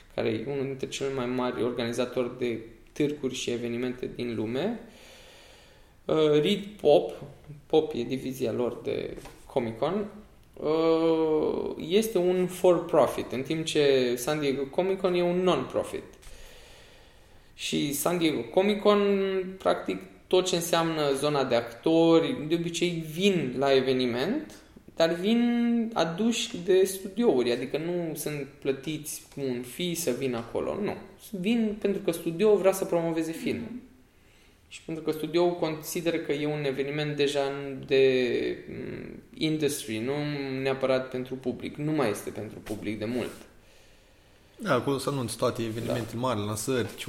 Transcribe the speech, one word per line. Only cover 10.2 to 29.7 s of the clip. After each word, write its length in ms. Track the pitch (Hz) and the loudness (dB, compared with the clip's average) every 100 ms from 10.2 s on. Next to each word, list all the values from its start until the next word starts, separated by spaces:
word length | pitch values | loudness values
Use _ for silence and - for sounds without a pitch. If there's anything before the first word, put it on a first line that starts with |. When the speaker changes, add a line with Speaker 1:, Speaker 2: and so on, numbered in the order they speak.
| - - - | -20 -20 -20
Speaker 1:
uh, 1200 | - 151 160 165 160 165 160 160 156 156 - - - 151 | -6 -2 2 4 4 4 4 4 2 2 -2 -4 -6 0
este 300 | 190 220 180 | 0 2 2
un 280 | 180 185 180 | 2 2 0
for-profit, 840 | - 185 170 170 160 120 - - | 2 4 4 4 4 4 2 -6
în 100 | 127 | -6
timp 220 | 135 160 | -4 -4
ce 500 | 160 151 143 135 123 127 | 0 2 4 4 4 0
San 240 | 156 156 | -2 0
Diego 220 | 143 135 | 0 -2
Comic 380 | 135 - 185 190 | -2 -2 0 0
Con 140 | 190 | 0
e 80 | 180 | 2
un 200 | 175 175 | 2 2
non-profit. 600 | 185 147 127 107 90 - - - - - - - - - - - - - - - - | 2 2 0 -4 -4 -6 -12 -18 -18 -18 -20 -20 -20 -20 -20 -20 -20 -20 -20 -20 -20
Și 380 | - - 160 151 | -10 -4 -2 -2
San 260 | 143 170 175 | 0 0 2
Diego 220 | 160 120 | 2 0
Comic 400 | 117 - 202 208 | 0 2 2 4
Con, 200 | 208 208 202 196 196 190 185 190 | 4 6 4 2 0 -2 -4 -2
practic, 420 | 180 175 - 185 - - - | 0 0 -2 -8 -8 -14 2
tot 200 | 185 185 | 2 4
ce 80 | |
înseamnă 580 | 175 165 170 165 156 147 | 0 0 2 2 2 0
zona 300 | 135 147 147 | 2 2 2
de 100 | 131 | 2
actori, 880 | 117 117 - 156 165 165 165 147 127 151 | 2 0 -2 2 6 8 8 6 -2 -2
de 60 | |
obicei 500 | 170 170 170 175 165 160 | -2 -2 0 -2 -2 -6
vin 420 | 156 202 180 131 127 | 2 4 4 0 0
la 160 | 139 | 4
eveniment, 800 | 135 127 131 123 117 151 294 - - - - - - | 4 4 2 2 0 0 -2 -4 -16 -20 -20 -10 0
dar 160 | 165 | 0
vin 800 | 175 196 233 240 240 233 233 226 | 2 2 2 2 2 2 0 0
aduși 640 | - 165 170 226 226 - 180 | 0 -2 2 0 0 -4 -4
de 200 | 175 185 | 2 4
studiouri, 680 | 196 - 202 220 240 131 117 | 4 0 -8 0 2 4 2
adică 260 | 120 135 147 | 0 -2 -4
nu 360 | 165 175 165 | -4 -4 -4
sunt 320 | 147 151 147 135 - | -6 -6 -6 -8 -6
plătiți 640 | 143 131 160 151 147 - - | -4 -4 -4 -8 -8 -12 -12
cu 60 | - 135 | -6 -4
un 140 | 123 | -4
fee 320 | 123 | -6